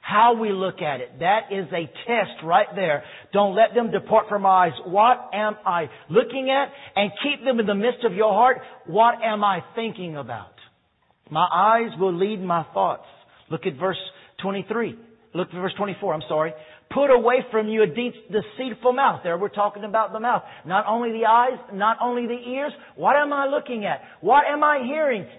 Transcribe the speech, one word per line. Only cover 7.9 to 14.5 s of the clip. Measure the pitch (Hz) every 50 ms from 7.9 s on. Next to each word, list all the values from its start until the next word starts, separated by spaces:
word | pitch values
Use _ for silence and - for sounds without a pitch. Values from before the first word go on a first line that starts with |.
| 247 - 240
of | 226 180
your | 190 220 214 190
heart. | 202 240 254 254 247 - - - - -
What | - 160 208 226 233 240 233
am | 220 226 214 208 208
I | 202 190 170 - - -
thinking | 233 226 220 - - 180 170 156
about? | 147 135 113 123 107 95 87 _ - - _ _ _ _ _ _ _ _ _ _ _ _ _
My | 151 156 175 180
eyes | 165 170 196 214 226 233 233 220 -
will | 160 185 190 175
lead | 170 190 208 220 190
my | 190 180 170 170 151 - -
thoughts. | 196 190 175 131 - - - - _ _ _ _ _ _ _
Look | 160 165 -
at | 190 147
verse | 127 175 190 175 - - - - - - - _ -
twenty-three. | - 190